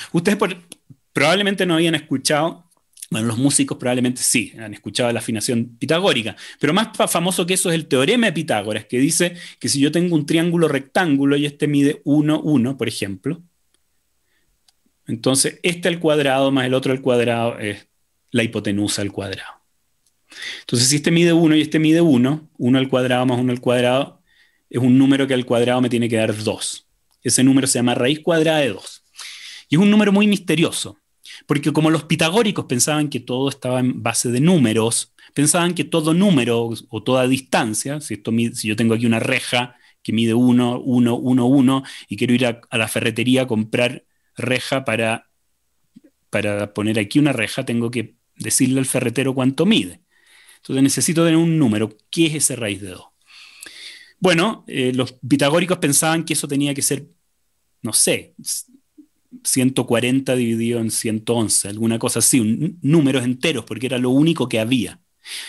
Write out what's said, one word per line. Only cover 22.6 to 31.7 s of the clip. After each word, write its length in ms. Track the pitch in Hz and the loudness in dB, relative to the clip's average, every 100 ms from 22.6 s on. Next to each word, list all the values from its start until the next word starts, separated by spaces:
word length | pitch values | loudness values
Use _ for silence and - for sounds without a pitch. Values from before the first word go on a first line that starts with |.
| 123 131 | 0 2
al 100 | 131 | 2
cuadrado 380 | 131 127 123 127 | 0 2 0 0
más 140 | 123 | 0
uno 120 | 127 | -2
al 80 | 123 | -2
cuadrado 640 | 127 123 123 131 - - _ _ _ _ - | 0 2 2 0 -2 -10 _ _ _ _ -10
es 100 | - | -2
un 200 | 127 127 | 4 6
número 260 | 135 139 135 | 6 4 2
que 80 | |
al 140 | 127 123 | -2 0
cuadrado 340 | 120 120 123 | 0 2 2
me 80 | 123 | 0
tiene 180 | 117 117 | 0 0
que 100 | 110 | 0
dar 260 | 110 107 | -2 -2
dos. 420 | 107 92 - - - _ _ _ | -4 -6 -6 -12 -16 _ _ _
Ese 200 | 123 113 | -2 2
número 220 | 131 135 127 | 4 4 2
se 140 | 127 | 0
llama 160 | 120 123 | 0 2
raíz 240 | 123 156 | 0 0
cuadrada 400 | 180 165 156 156 | 0 0 2 2
de 100 | 135 | 0
dos. 340 | 90 - - _ - - - - - - | -4 -12 -20 _ -20 -18 -18 -18 -20 -2
Y 100 | 143 | 2
es 40 | |
un 80 | 202 | 4
número 220 | 208 208 | 4 4
muy 160 | 196 208 | 4 2
misterioso, 720 | 202 - 160 151 - 95 - _ _ - - - | 0 0 0 0 -2 -10 -14 _ _ -20 -12 -4
porque 260 | 143 147 | -2 0